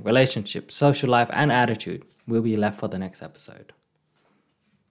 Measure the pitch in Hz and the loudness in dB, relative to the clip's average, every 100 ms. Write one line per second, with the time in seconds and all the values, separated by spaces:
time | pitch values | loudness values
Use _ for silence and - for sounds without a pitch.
0 | 104 120 131 117 101 - - - 143 143 | 0 4 4 0 -6 -10 -8 2 2 2
1 | 131 120 117 90 147 123 120 107 - - | 2 2 2 2 2 2 2 0 -6 -10
2 | - _ - 113 113 107 104 101 107 95 | -14 _ -2 0 0 2 0 -2 -8 -6
3 | 95 - - - - - - _ _ _ | -10 -12 -16 -12 -14 -14 -20 _ _ _
4 | _ _ _ _ _ _ _ _ _ | _ _ _ _ _ _ _ _ _